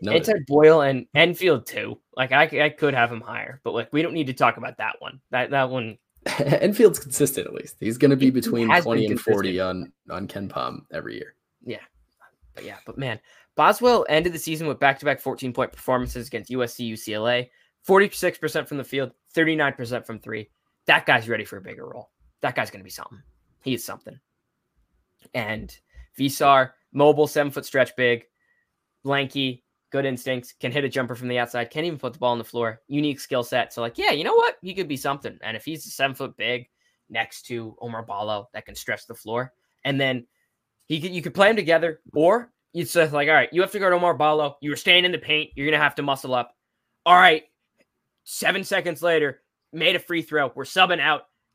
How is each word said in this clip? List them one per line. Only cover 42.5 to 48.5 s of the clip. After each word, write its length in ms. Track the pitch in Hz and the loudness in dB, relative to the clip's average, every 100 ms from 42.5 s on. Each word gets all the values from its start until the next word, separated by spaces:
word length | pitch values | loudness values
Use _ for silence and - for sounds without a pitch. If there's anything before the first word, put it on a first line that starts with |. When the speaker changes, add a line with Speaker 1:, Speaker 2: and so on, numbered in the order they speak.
| _ _ | _ _
Speaker 2:
you'd 160 | 165 170 | -8 -2
say, 220 | 170 156 | 2 2
like, 180 | 147 143 | 2 4
"All 80 | 151 | 4
right, 160 | 120 | 4
you 80 | 165 | 2
have 100 | 190 | 0
to 80 | 208 | 0
guard 140 | 190 | 2
Omar 200 | 175 175 | 2 2
Ballo. 440 | 135 151 151 147 139 | 2 2 2 0 -4
You 80 | 147 | -6
were 80 | 135 | -2
staying 260 | - 180 | 4 4
in 80 | 180 | 4
the 60 | 160 | -2
paint. 340 | - 151 156 - | -2 -2 -4 -6
You're 140 | 143 | -2
gonna 140 | 151 | 2
have 120 | 147 - | 2 0
to 80 | |
muscle 300 | 143 131 131 | -4 -4 -2
up." 220 | 127 123 _ _ _ _ _ 170 | -4 -4 _ _ _ _ _ 6
All 100 | 180 | 8
right, 280 | 185 160 - _ _ _ _ _ _ _ | 8 6 0 _ _ _ _ _ _ _
seven 400 | - - 170 | -14 -4 -2